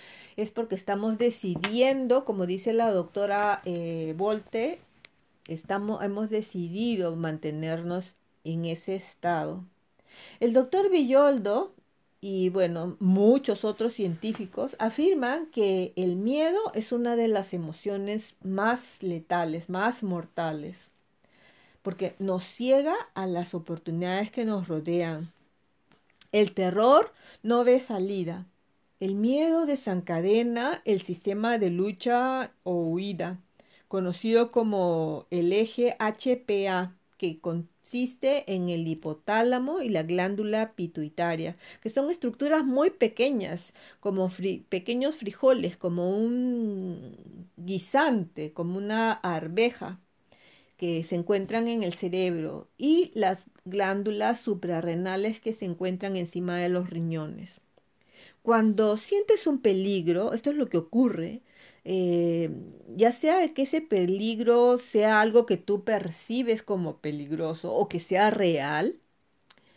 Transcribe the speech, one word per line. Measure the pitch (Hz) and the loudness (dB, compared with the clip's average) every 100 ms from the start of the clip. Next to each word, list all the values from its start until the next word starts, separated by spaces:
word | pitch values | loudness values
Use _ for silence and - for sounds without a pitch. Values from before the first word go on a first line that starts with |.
| - - - - | -20 -20 -14 -8
es | 214 | -6
porque | - 226 190 | -6 -6 -6
estamos | - 202 214 220 | -4 -2 -2 0
decidiendo, | 240 233 190 165 190 226 262 269 254 254 269 | 0 0 -4 -2 -2 2 2 2 2 2 2
como | 202 180 | -2 -2
dice | 190 208 | -2 0
la | 226 226 | 2 2
doctora, | 190 170 202 202 202 208 202 - | 2 -2 -2 -2 0 0 -2 -4
eh, | 175 170 165 160 160 | -6 -4 -6 -6 -2
Volte, | 202 214 196 226 247 359 _ _ - _ _ _ - | -2 -2 -4 -4 -4 -4 _ _ -20 _ _ _ -12
estamos, | 160 - 196 208 220 | -10 -4 -4 -2 -4
hemos | 170 202 214 | -4 -4 -4
decidido | 214 214 185 170 185 233 220 175 165 | -4 -4 -6 -6 -4 -2 0 -2 -2
mantenernos | 165 156 156 151 160 165 170 180 185 - _ _ | -4 -4 -6 -4 -4 -4 -4 -6 -6 -14 _ _
en | 156 165 170 | -8 -4 -4
ese | 165 - 190 | -6 -6 -6
estado. | 190 - 175 165 156 175 180 _ _ _ _ - - - | -8 -6 -2 -2 -2 -8 -12 _ _ _ _ -20 -20 -2
El | 233 | 2
doctor | 233 254 370 392 | 4 4 2 4
Villoldo | 359 254 269 285 269 202 214 381 - _ _ _ _ | 4 6 6 6 4 2 0 -2 -8 _ _ _ _
y, | 196 190 185 | -6 0 2
bueno, | 185 180 170 175 - | 4 2 2 -4 0
muchos | 185 190 208 262 269 208 | 4 6 8 6 4 -2
otros | 220 208 226 | -2 -2 -2
científicos | 226 196 165 214 220 190 - 254 - | -2 -4 -2 -4 -6 -6 -6 -6 -2
afirman | 220 220 320 349 240 294 320 | -4 2 2 2 0 -2 -4
que | - 202 190 180 - | 0 2 2 -2 -2
el | 180 180 | -2 0
miedo | 214 285 320 381 440 | 0 0 2 0 -2
es | - 214 | -4 -4
una | 240 240 233 | -2 0 0
de | 226 | 2
las | 208 190 | 0 -2
emociones | 180 160 160 208 196 202 214 214 _ | -6 -8 -8 -6 -4 -4 -6 -8 _
más | 190 190 214 247 - - | -6 0 0 0 -4 -10
letales, | 190 165 165 175 170 165 165 | -6 -6 -2 -2 0 -4 -6
más | 185 214 247 | -2 -2 -2
mortales, | 208 175 165 - 165 156 151 185 - _ _ _ _ _ _ _ _ _ | -4 -4 -6 -6 -4 -4 -10 -16 -20 _ _ _ _ _ _ _ _ _
porque | - 180 190 - | -10 -6 -6 -4
nos | 196 185 | -4 -2
ciega | 185 - 247 269 294 403 - | -4 -4 2 2 2 -2 -6
a | - 190 | -8 -4
las | 175 170 | -4 -6
oportunidades | 180 165 165 - 165 180 190 214 | -8 -8 -10 -6 -6 -4 -4 -4
que | - 226 | -4 -4
nos | 202 170 | -4 -4
rodean. | 156 156 170 165 156 165 _ _ _ _ _ _ _ _ _ - | -4 -2 -2 -2 -6 -10 _ _ _ _ _ _ _ _ _ -2
El | 214 202 | 2 2
terror | - 185 185 233 294 453 - - - | 2 0 4 6 6 4 -2 -20 -8
no | 214 240 | 0 2
ve | 247 254 | 6 4
salida. | 254 208 190 202 170 180 180 _ _ _ _ _ | 2 -4 -2 -2 -4 -6 -12 _ _ _ _ _
El | 196 | -4
miedo | 196 220 277 320 330 320 | 0 2 2 2 2 2
desencadena | 269 - 180 180 170 180 220 240 233 254 - - | -2 -2 -4 -2 -2 2 2 2 0 -2 -2 0
el | 196 | 0
sistema | 190 175 - 202 226 233 | 0 -6 -4 -2 0 0
de | 190 | 0
lucha | 175 196 190 247 240 254 262 254 _ | 0 -2 -2 0 0 0 -2 -6 _
o | - 175 | -4 -2
huida, | 165 170 202 180 170 180 _ _ _ _ _ | -2 -2 -4 -6 -8 -8 _ _ _ _ _
conocido | 190 180 180 226 226 240 | -4 -2 -2 2 4 4
como | 240 226 202 180 165 160 151 - | 2 0 2 2 2 0 -4 -4
el | 175 170 | 0 2
eje | 196 220 - 240 - | 2 0 0 0 0
H | 214 220 262 247 | -2 -2 -2 -2
P | - 202 196 | 0 0 0
A, | 185 180 - _ _ | 0 -2 -8 _ _
que | 180 160 | -6 -4
consiste | 180 170 170 _ - 247 247 - 269 285 - | -4 -6 -6 _ -10 -4 -4 -2 0 0 0
en | 190 180 | -2 -2
el | 170 165 | -2 -2
hipotálamo | 156 160 156 - 214 240 247 254 349 | -4 -6 -6 -2 2 2 2 0 -2
y | 262 | -2
la | 185 | -2
glándula | 160 175 185 202 214 220 220 | 0 0 0 -2 -2 -2 -2
pituitaria, | - 170 170 151 156 170 165 165 175 - - | -4 -8 -6 -8 -4 -2 -2 -4 -10 -18 -12
que | 220 | -6
son | 247 285 | -2 -2
estructuras | 339 247 - 285 311 269 | -2 -4 -2 2 2 2
muy | 254 339 | 2 2
pequeñas, | - 226 - 254 262 - 175 - - - - | 4 0 2 0 0 -4 -8 -12 -20 -20 -8
como | 202 190 185 | -4 0 -2
fri-, | 185 190 185 - | -2 -4 -4 -6
pequeños | 190 190 240 269 311 | -6 -4 -2 -2 -4
frijoles, | 202 - 262 254 170 - | -8 2 4 4 2 -4
como | 180 175 175 202 | -4 -2 0 0
un | 226 247 247 240 226 196 185 170 - - - - 175 - | 0 0 -2 -2 -2 -4 -6 -8 -12 -18 -20 -20 -20 -14
guisante, | 175 190 - 277 311 233 170 - 151 | -8 -6 -2 0 2 0 -2 -8 -10
como | 156 170 185 | -6 -6 -6
una | 202 220 226 | -4 -2 0
arveja, | 214 185 165 156 175 240 240 - 185 _ _ _ _ _ _ _ _ | -2 -4 -4 -4 0 0 0 -10 -14 _ _ _ _ _ _ _ _
que | 175 165 165 | -4 -4 -2
se | 175 | -2
encuentran | 175 202 196 226 233 | 0 0 0 -2 -2
en | 233 | -2
el | 208 | -2
cerebro, | 180 185 180 185 170 156 147 - - | -4 -4 0 0 -2 -4 -8 -14 -4
y | 277 320 359 | 2 2 2
las | - 190 190 - _ | 0 0 0 -8 _
glándulas | - 196 190 196 202 208 214 240 | -8 -2 0 0 -2 0 0 -2
suprarrenales | - 190 175 170 165 170 185 190 214 220 | -2 -2 -2 -2 -2 -2 -2 -2 -2 -4
que | 226 | -6
se | 220 | -6
encuentran | 196 170 185 185 196 190 | -6 -4 -4 -4 -4 -4
encima | 175 180 180 175 | -4 -4 -4 -2
de | 175 | 0
los | 180 180 | 0 -2
riñones. | 170 165 160 151 - 180 - _ _ _ _ _ _ - _ | -4 -4 -4 -6 -10 -16 -20 _ _ _ _ _ _ -20 _
Cuando | - 226 220 208 214 214 | 2 4 4 4 2 0
sientes | - 403 427 427 - | 0 0 4 2 2
un | 277 | 2
peligro, | 220 190 196 196 165 175 214 | 2 2 2 0 2 0 0
esto | 226 285 | -2 -2
es | 294 | -2
lo | 254 | 0
que | 170 | -2
ocurre, | 160 226 254 185 165 226 - _ - _ - | 0 2 2 2 -6 -10 -16 _ -20 _ -4
eh, | 185 180 170 170 170 165 - - - - 120 | 0 2 2 2 2 -2 -4 -14 -18 -12 2
ya | 220 | 2
sea | 247 311 359 339 | 4 2 4 2
que | 320 | 0
ese | 269 320 | -2 -2
peligro | 311 202 180 190 220 226 233 240 247 247 | 0 2 2 0 -2 0 4 6 6 4
sea | 247 214 214 214 | 2 2 4 6
algo | 220 220 233 | 6 4 4
que | 185 | 2
tú | - 202 | 0 -2
percibes | 196 214 170 160 - 233 233 220 | 0 -2 -2 -10 -6 -2 0 -2
como | - 196 165 151 | -2 -2 -2 -6
peligroso | 151 147 143 160 160 165 170 | -6 -6 -6 -4 -4 -6 -2
o | 113 202 | 0 0
que | 175 | -2
sea | - 185 214 | -2 2 4
real, | 208 185 156 139 151 202 - _ _ _ _ _ _ _ | 4 2 2 0 0 -2 -4 _ _ _ _ _ _ _